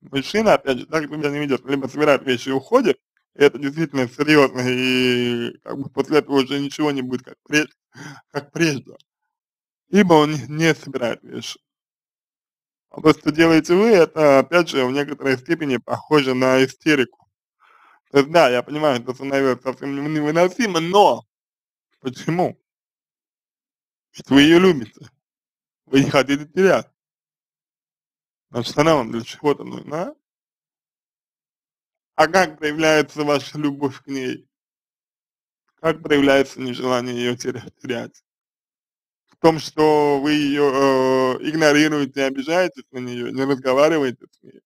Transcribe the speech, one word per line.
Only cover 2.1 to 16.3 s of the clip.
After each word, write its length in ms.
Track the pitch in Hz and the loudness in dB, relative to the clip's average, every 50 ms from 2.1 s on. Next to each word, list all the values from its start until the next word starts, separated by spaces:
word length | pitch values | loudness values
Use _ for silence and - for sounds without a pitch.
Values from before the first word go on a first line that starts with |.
| 139 127 - | 2 2 2
вещи 220 | - 127 117 - 139 | -2 -4 -4 -4 -4
и 40 | 135 | -4
уходит, 460 | 135 127 - - 254 269 180 135 _ _ _ _ _ _ _ _ | -4 -4 0 0 2 2 2 0 _ _ _ _ _ _ _ _
и 60 | - 143 | 2 2
это 160 | 143 - 123 | 2 2 0
действительно 500 | 143 139 139 156 165 156 - 139 127 117 | -8 -8 -4 -4 -6 -6 -4 -4 -4 -4
серьезно, 520 | - - 147 147 156 151 139 131 - 127 127 127 | -4 -6 0 2 4 4 4 2 0 -4 -4 -4
и 880 | 127 123 127 127 127 127 127 127 123 123 123 120 120 120 117 123 - - _ | -2 -2 -2 -2 0 0 0 0 0 0 -2 -2 -4 -4 -6 -8 -10 -14 _
как 160 | 113 117 139 | -14 -12 -12
бы 100 | 139 - | -12 -12
после 300 | _ - 135 - 147 151 | _ -6 -4 0 0 0
этого 180 | - - 143 | 0 2 0
уже 220 | 139 131 123 139 143 | 0 0 0 -4 -6
ничего 300 | 143 139 - - 156 151 | -6 -8 -6 -4 -4 -4
не 120 | 143 139 127 | -4 -4 -6
будет 200 | 127 127 123 127 | -6 -8 -10 -10
как 120 | - - _ _ | -12 -20 _ _
прежде, 260 | _ 143 151 151 - _ _ _ _ _ 123 143 151 143 - _ _ | _ -2 -2 -2 -2 _ _ _ _ _ -20 -20 -20 -20 -20 _ _
как 220 | _ 147 139 _ _ | _ -12 -12 _ _
прежде. 440 | 160 170 165 147 127 - _ - - _ _ _ _ _ _ _ _ _ _ _ _ _ _ _ _ _ _ | -4 -2 -2 -2 -4 -10 _ -20 -20 _ _ _ _ _ _ _ _ _ _ _ _ _ _ _ _ _ _
Либо 240 | - 196 208 180 170 | 2 2 4 6 6
он 180 | 156 151 147 156 | 4 4 2 -2
не, 100 | 147 117 117 | -6 -8 -10
не 260 | 151 151 160 165 151 | -6 -2 0 0 0
собирает 480 | - - - 135 135 123 113 113 - _ | -2 -6 -12 -10 -6 -6 -6 -6 -8 _
вещи. 340 | 123 131 123 113 - - _ _ _ _ _ _ _ _ _ _ _ _ _ _ _ _ _ _ _ _ _ _ _ _ _ _ _ - | -16 -14 -14 -14 -14 -16 _ _ _ _ _ _ _ _ _ _ _ _ _ _ _ _ _ _ _ _ _ _ _ _ _ _ _ -20
А 80 | - | -2
то, 100 | - 156 151 | 0 0 0
что 180 | - _ 165 147 | 2 _ -4 0
делаете 420 | 156 165 165 165 160 151 - 175 | 2 4 4 4 4 2 2 2
вы, 140 | 185 208 233 | 2 4 4
это, 500 | 226 185 160 151 _ 160 156 147 139 135 | 6 4 4 2 _ 2 4 4 6 4
опять 280 | 131 123 165 175 175 156 | 4 2 2 0 0 0
же, 160 | - 139 131 | -2 -2 -2
в 80 | 123 131 | -2 -2
некоторой 440 | 143 143 139 147 139 135 139 131 123 | -4 -4 -6 -8 -8 -4 -4 -4 -4
степени 400 | 127 151 170 160 156 143 131 117 | -2 -6 -6 -4 -2 -4 -4 -4
похоже 560 | - - 120 113 - - 156 151 139 131 | -4 -6 -8 -8 -4 0 0 0 2 2